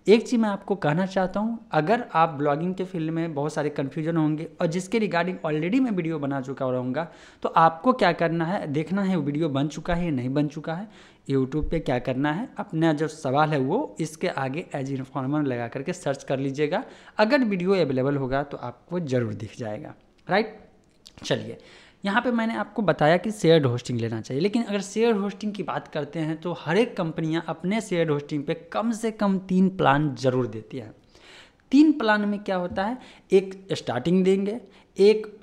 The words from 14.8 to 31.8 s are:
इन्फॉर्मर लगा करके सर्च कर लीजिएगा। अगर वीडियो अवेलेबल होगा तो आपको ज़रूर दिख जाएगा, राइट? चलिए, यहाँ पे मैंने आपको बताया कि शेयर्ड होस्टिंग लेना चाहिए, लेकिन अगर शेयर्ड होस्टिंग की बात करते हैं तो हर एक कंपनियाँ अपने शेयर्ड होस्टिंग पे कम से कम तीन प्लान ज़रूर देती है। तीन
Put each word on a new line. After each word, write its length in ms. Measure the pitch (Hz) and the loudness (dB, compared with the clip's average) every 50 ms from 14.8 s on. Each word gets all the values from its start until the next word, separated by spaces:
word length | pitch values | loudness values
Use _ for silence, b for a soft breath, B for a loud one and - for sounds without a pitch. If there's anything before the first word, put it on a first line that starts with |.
| 135 135 | -6 -4
इन्फॉर्मर 540 | 139 131 131 - - 143 131 131 147 151 147 | -6 -6 -8 -6 -6 -6 -4 -2 0 0 0
लगा 260 | 135 123 120 120 117 | 0 -2 -2 -4 -6
करके 240 | - 135 139 180 175 | -6 -8 -6 -6 -6
सर्च 320 | - - 143 135 - - | -4 -4 -4 -4 -4 -4
कर 140 | - 143 131 | -4 -4 -2
लीजिएगा। 460 | 139 139 135 143 151 147 170 220 277 B B B B B B - | -2 -4 -2 -2 -2 0 0 -2 -4 B B B B B B 0
अगर 200 | 214 220 285 285 | 2 4 4 2
वीडियो 360 | 254 214 202 175 175 185 196 | 4 2 0 0 2 2 4
अवेलेबल 420 | 185 156 135 131 127 127 139 143 | 2 2 2 2 0 2 2 0
होगा 260 | 143 139 123 135 139 147 | 0 -2 -2 -2 -2 -2
तो 140 | 143 - | -4 -8
आपको 440 | - - 120 - - _ - 170 180 | -10 -10 -10 -12 -12 _ -8 -6 -4
ज़रूर 340 | 165 131 127 123 117 110 107 | -2 0 0 0 0 0 -4
दिख 240 | 101 110 101 - - | -8 -10 -12 -10 -10
जाएगा, 360 | 120 107 107 104 - - - _ _ _ _ _ _ - | -8 -8 -8 -8 -10 -14 -16 _ _ _ _ _ _ 0
राइट? 280 | 175 208 226 - - - - - _ _ _ _ _ _ _ - _ - - | 0 0 0 0 -6 -16 -20 -20 _ _ _ _ _ _ _ -20 _ -14 -4
चलिए, 340 | - 143 113 107 113 117 - b b b b b b b b b | -2 -2 -2 -2 -8 -14 -16 b b b b b b b b b
यहाँ 180 | 196 196 240 240 | 0 0 0 0
पे 80 | 262 | 2
मैंने 240 | 233 226 226 226 226 | 0 0 0 -2 -2
आपको 280 | 220 202 - - 240 208 | -4 -6 -6 -4 -2 0
बताया 340 | 165 151 - 151 151 170 | 0 2 4 4 4 4
कि 140 | 180 - 220 | 4 2 -2
शेयर्ड 360 | 208 - - 160 165 165 139 | -6 0 4 6 6 6 6
होस्टिंग 340 | 123 120 120 - - 123 117 | 4 0 -2 -4 -4 -4 -2
लेना 200 | 113 113 113 113 | -2 -2 -4 -6
चाहिए, 200 | 110 - 131 139 | -6 -4 -4 0
लेकिन 220 | 175 208 202 233 226 | 0 0 0 0 -2
अगर 180 | 202 202 202 | -2 -4 -4
शेयर्ड 360 | 190 - - 220 226 240 226 | -4 -4 -2 0 2 2 2
होस्टिंग 360 | 196 202 202 190 - 220 208 202 | 2 0 -4 -6 -6 -8 -8 -6
की 100 | - 180 | -6 -6
बात 260 | - 123 147 - - | -4 -4 -6 -6 -6
करते 300 | - 156 143 143 - 165 | -6 -6 -6 -6 -4 -4
हैं 220 | 156 156 160 160 | -4 -2 -4 -4
तो 120 | - 180 160 - | -4 -6 -6 -6
हर 180 | - 143 165 208 | -4 0 2 2
एक 180 | 247 240 - | 2 2 0
कंपनियाँ 480 | - 170 160 156 - 165 156 160 165 - - | -4 -4 -4 -2 -2 -2 -2 -2 -2 -4 -4
अपने 320 | 165 - - 180 208 226 | -8 -4 -2 -2 -2 -2
शेयर्ड 300 | 214 - 185 170 165 156 | -2 -2 0 0 2 2
होस्टिंग 340 | 147 143 143 - 156 143 135 | 0 -2 -2 -4 -6 -6 -4
पे 100 | 160 165 | -4 -6
कम 360 | 165 - - - 208 214 233 226 | -6 -6 -6 -4 -2 -2 -2 -2
से 180 | 208 - 226 | -2 -4 -4
कम 280 | 214 214 208 202 196 185 | -2 0 0 0 0 0
तीन 300 | 190 190 185 185 190 185 | 0 0 4 4 4 4
प्लान 460 | 190 - 147 135 139 143 151 147 127 | 4 2 4 4 4 4 2 0 -2
ज़रूर 320 | 113 131 131 123 131 123 | 0 0 2 2 2 -2
देती 320 | 113 110 110 107 - - 131 | -2 -4 -10 -12 -12 -12 -12
है। 140 | 110 104 - _ _ B B B B B B B B B B B B - | -12 -12 -16 _ _ B B B B B B B B B B B B 2
तीन 220 | - 277 | 6 6